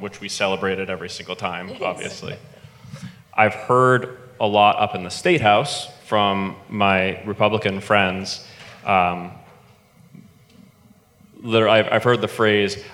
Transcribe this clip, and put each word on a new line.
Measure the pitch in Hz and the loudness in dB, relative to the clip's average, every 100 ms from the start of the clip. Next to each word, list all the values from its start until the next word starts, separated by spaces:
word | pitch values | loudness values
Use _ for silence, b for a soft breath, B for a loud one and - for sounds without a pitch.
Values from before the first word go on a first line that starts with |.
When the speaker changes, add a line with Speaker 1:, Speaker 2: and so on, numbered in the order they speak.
Speaker 1:
which | 98 - | -14 -12
we | 101 | -12
celebrated | - 101 95 98 95 95 | -4 -2 -2 -2 -4 -6
every | 92 90 | -8 -10
single | - - - | -12 -12 -8
time, | 95 85 92 | -8 -8 -12
Speaker 2:
Yes. | - | -8
Speaker 1:
obviously. | 92 90 95 - 90 - - - B B B B B B B | -6 -6 -10 -12 -12 -14 -16 -20 B B B B B B B
I've | - 107 | 0 0
heard | - - 123 127 123 - - - - | 0 0 4 4 2 0 -14 -16 -4
a | 107 | 0
lot | 104 104 - | 4 6 4
up | 104 | -2
in | 95 | -4
the | 87 | -10
State | - 180 165 | -4 0 2
House | 104 104 147 - - - - | 4 4 2 -6 -12 -16 -4
from | 104 101 98 95 80 - | 0 0 0 -4 -10 -8
my | 107 98 95 95 90 | 0 2 2 0 -4
Republican | 104 98 104 107 101 95 | -8 -2 0 0 -2 -4
friends, | - 104 95 95 98 - B B B B | 0 2 2 -2 -8 -12 B B B B
um, | - 95 87 87 90 - - - _ _ _ _ - - - _ _ _ - _ _ _ _ _ _ - | 0 2 2 -2 -10 -16 -20 -20 _ _ _ _ -20 -20 -20 _ _ _ -20 _ _ _ _ _ _ -16
liter-, | 120 113 110 | 0 4 6
I've, | 110 107 | 6 4
I've | 113 | 2
heard | 123 120 | 2 2
the | 104 | 0
phrase, | - 107 104 101 - B | 0 2 4 2 -4 B